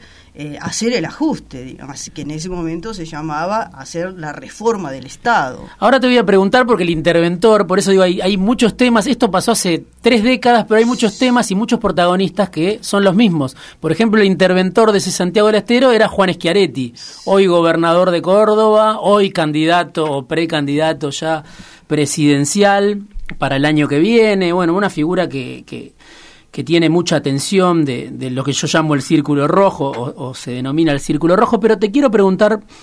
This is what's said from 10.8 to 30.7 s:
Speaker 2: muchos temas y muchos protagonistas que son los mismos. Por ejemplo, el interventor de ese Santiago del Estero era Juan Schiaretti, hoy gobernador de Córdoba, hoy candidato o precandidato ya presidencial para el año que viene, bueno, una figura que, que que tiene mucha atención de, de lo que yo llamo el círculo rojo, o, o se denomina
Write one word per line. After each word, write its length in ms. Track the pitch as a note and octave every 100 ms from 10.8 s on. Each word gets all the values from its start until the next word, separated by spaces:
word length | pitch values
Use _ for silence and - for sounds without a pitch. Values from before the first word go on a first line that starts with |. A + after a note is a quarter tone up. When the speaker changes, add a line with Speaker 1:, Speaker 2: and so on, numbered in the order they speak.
| A#3
Speaker 2:
muchos 320 | B3 G#3+ -
temas 320 | B3+ A#3+ -
y 60 | F#3+
muchos 240 | A3+ A3+
protagonistas 680 | G3 F3+ F3 F3+ F#3+ - F#3
que 300 | D#3 F3+ A3
son 240 | - G3+ G3
los 100 | F3+
mismos. 400 | A3+ E3 C3 - - -
Por 140 | D#3
ejemplo, 260 | D#3 A3+ G#3+
el 80 | G3
interventor 640 | F3+ F#3 F3+ F#3 A3 A3
de 60 | G3+
ese 140 | F#3
Santiago 360 | - F3+ G#3 G#3+
del 80 | G#3+
Estero 360 | - B3 C4
era 160 | A3 G#3+
Juan 240 | - F#3
Schiaretti, 600 | - E3+ G3+ F3 B2 B2 - - -
hoy 240 | - G3 F#3+
gobernador 640 | E3+ E3 E3 E3 E3+ F#3
de 100 | E3+
Córdoba, 800 | D#3 G3+ G#3+ G#3+ A3 G#3+ G#3+ G#3+
hoy 320 | F3+ G#3 G3
candidato 720 | - D3+ D3+ D#3 F3 E3 E3+ D#3
o 200 | C#3 B2+
precandidato 840 | D#3+ E3 D#3 C#3 C#3+ D#3+ D3+ C#3+
ya 340 | - D#3+ D#3+ - - - - -
presidencial 1120 | D3+ C#3+ - D3 C#3+ C#3+ G3+ G3+ G3+ G3+ G#3 G3+ - - C#3+
para 160 | C#3 C3+
el 80 | D3
año 220 | D#3 C#3+
que 120 | C#3+
viene, 540 | G3 A#3 A3 G3 F3
bueno, 200 | F3+ E3+ F3+
una 140 | G3
figura 380 | D#3 D3+ F3+ D#3+
que, 360 | C3+ B2 B2 -
que 280 | A#2 - _ - - - - _ -
que 60 |
tiene 260 | C3 E3+ D#3+
mucha 280 | F3 F3 D3+
atención 680 | C#3 C#3 - F#3+ F3+ E3+ C#3+
de, 240 | B2 C3
de 220 | A#2+ C3
lo 120 | B2+
que 80 | C3+
yo 140 | C3 D3+
llamo 300 | E3+ D#3 C#3+
el 80 |
círculo 440 | - D#3+ D3 C#3+ D3
rojo, 440 | F#3 G3 - C#3
o, 380 | A#2 B2 - C3
o 40 |
se 160 | B2+ -
denomina 380 | B2 C3